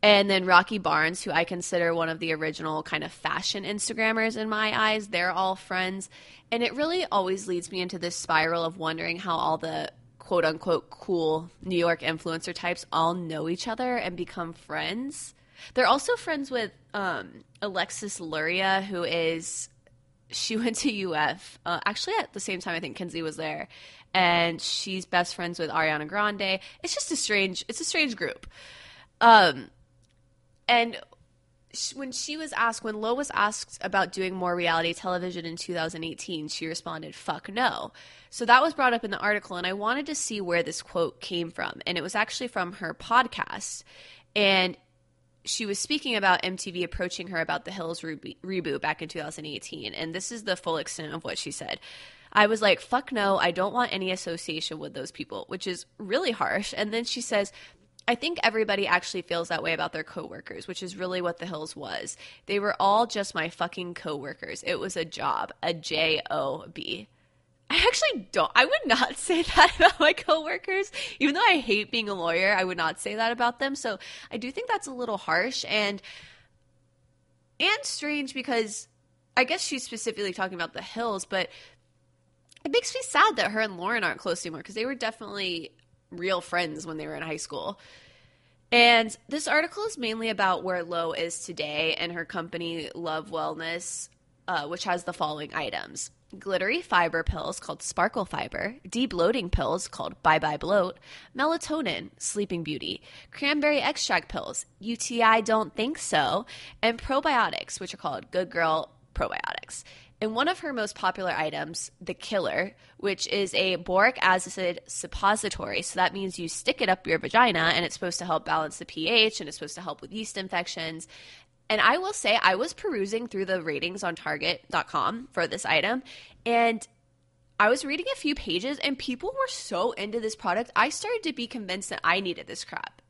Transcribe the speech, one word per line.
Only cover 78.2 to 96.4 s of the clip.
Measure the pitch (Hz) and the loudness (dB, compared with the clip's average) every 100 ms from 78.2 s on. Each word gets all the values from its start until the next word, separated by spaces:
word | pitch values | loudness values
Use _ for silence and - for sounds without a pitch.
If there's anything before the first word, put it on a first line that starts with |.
| 269 | -4
because | 262 254 240 220 208 - _ _ _ _ - | -6 -2 0 0 -6 -14 _ _ _ _ 2
I | |
guess | 254 349 | 2 2
she's | - 269 | -2 -6
specifically | - 226 - 214 202 | -8 -6 -6 -4 -4
talking | 180 190 | -2 -4
about | 180 165 | -2 -4
The | - | -6
Hills, | - 226 233 196 | -10 -4 -4 -4
but | 190 190 175 - - _ _ _ _ _ _ _ _ - | -2 -2 -2 -8 -20 _ _ _ _ _ _ _ _ -10
it | 302 | 2
makes | 381 494 | 2 2
me | 508 | -6
sad | 508 294 415 247 | 0 4 6 6
that | 196 | 0
her | 214 | 2
and | 220 180 | -2 -2
Lauren | 180 233 | -2 0
aren't | 180 120 | 0 -2
close | 196 175 175 | -2 -4 -4
anymore | 160 | -10
'cause | - 208 | -10 -6
they | 240 | -4
were | |
definitely | 262 226 220 208 202 190 170 156 _ _ _ _ | -2 -4 -4 -10 -4 -4 -4 -8 _ _ _ _
real | - 180 185 | -6 0 0
friends | 180 175 170 151 170 | 0 -2 -2 -4 -8
when | 156 | -8
they | 151 | -8
were | 151 | -8
in | |
high | 160 156 | -6 -8
school. | - 139 80 202 - - - - _ _ _ _ _ | -6 -6 -6 -8 -16 -20 -20 -20 _ _ _ _ _
And | 240 240 233 226 - - | 6 8 8 4 -4 -8
this | 294 302 | -4 2
article | 302 330 - | 2 0 -4
is | 427 427 | -6 -4
mainly | 233 220 226 | -4 -2 -2
about | 208 196 180 | 2 2 2
where | 185 180 | 0 -4
Lo | 170 170 165 | -2 -2 -2
is | - 165 - | -2 -4 -6
today | - 170 151 151 160 | -10 -6 -4 0 0
and | - 170 | 0 -4
her | 170 | -6
company, | 165 190 170 170 170 165 151 | -6 -6 -6 -6 -4 -6 -6
Love | - 170 156 143 | -6 -4 -4 -4
Wellness, | 160 156 156 160 170 180 - - _ _ _ - | -4 -4 -4 -4 -6 -6 -10 -12 _ _ _ -4
uh, | 170 147 | -2 -2
which | 170 | -4
has | 208 175 | -2 -2
the | 175 | -2
following | 170 156 151 151 | -2 -4 -2 -4
items. | - 135 67 - - - _ _ | -4 -4 -6 -8 -10 -12 _ _
Glittery | 190 | -12